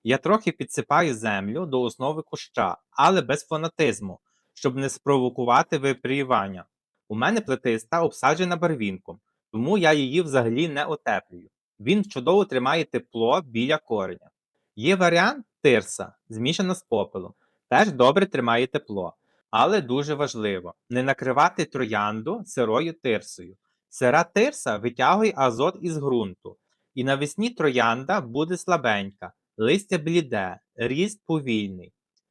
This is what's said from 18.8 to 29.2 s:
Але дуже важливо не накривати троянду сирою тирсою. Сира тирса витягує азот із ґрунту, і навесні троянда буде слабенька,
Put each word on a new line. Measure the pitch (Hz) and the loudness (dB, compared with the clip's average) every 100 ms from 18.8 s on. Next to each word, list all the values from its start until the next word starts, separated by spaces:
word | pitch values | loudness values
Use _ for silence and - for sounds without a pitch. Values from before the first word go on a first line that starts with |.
| - 101 87 - _ _ - | -6 -8 -8 -12 _ _ -4
Але | 110 139 208 | 2 4 2
дуже | 131 131 147 | 0 -2 -2
важливо | 143 143 117 107 95 87 - - | -2 -4 -2 -2 -4 -8 -18 -6
не | 120 | -2
накривати | 131 135 131 127 165 180 | 0 -2 0 4 2 2
троянду | 156 139 120 107 104 110 117 226 - | -6 -4 -2 -2 -2 -4 -6 -8 -8
сирою | - 113 117 165 | -2 0 0 -2
тирсою. | 165 131 104 - - 87 95 _ _ _ | -4 -2 -2 -4 -20 -20 -20 _ _ _
Сира | - 127 147 | 0 4 4
тирса | 175 202 254 285 135 107 | 2 2 0 0 -4 -2
витягує | 117 120 131 190 220 - | -4 0 2 4 2 2
азот | 135 113 151 - | 0 2 -2 -2
із | 170 160 | -6 -4
ґрунту, | 139 123 101 90 - - _ _ _ | -2 0 -2 -8 -18 -20 _ _ _
і | 135 | -6
навесні | 127 135 147 - 226 | -2 0 -2 -4 -4
троянда | 240 156 123 117 117 135 202 | 0 0 4 2 2 -2 -2
буде | 123 127 160 180 | -2 -4 -4 -4
слабенька, | - 170 123 104 98 - | -2 0 2 0 -2 -10